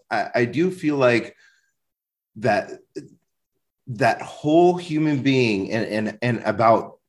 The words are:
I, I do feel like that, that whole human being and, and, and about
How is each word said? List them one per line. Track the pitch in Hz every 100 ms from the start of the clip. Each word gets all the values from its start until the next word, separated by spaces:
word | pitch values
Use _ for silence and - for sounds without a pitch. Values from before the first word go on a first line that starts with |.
| -
I, | 110 -
I | 120
do | 120 123 185
feel | 180 151 143
like | 127 117 - - _ _ _ _ _ _ _ _ _ 110
that, | 110 101 - - _ - - _ _ _ _ _ _ _ -
that | 117 120 -
whole | - - 151 160 175
human | 175 - 151 156 139
being | 127 131 120 98 87
and, | 110
and, | 85 107 107 -
and | 120 110
about | 107 101 113 107 - -